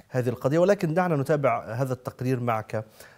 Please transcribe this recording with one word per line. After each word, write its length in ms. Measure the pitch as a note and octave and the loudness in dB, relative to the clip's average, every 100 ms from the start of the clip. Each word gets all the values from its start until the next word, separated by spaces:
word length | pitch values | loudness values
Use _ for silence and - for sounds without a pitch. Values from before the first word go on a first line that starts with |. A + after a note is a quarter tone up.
| - | -8
هذه 200 | B2+ B2 | -2 -2
القضية. 300 | A#2 C3 D#3 | 0 2 4
ولكن 340 | F3+ G3 E3 | 4 4 2
دعنا 220 | D#3+ F3+ D3+ | 0 2 0
نتابع 580 | C3 D3+ C#3 A#2 E2+ | 0 2 2 0 -4
هذا 200 | A2+ C3+ | -4 -4
التقرير 460 | B2+ - - B2+ B2+ | -4 -8 -6 -2 -2
معك، 460 | A#2+ A2 G#2+ A2 G#2+ - - | 0 -2 -2 -6 -8 -16 -20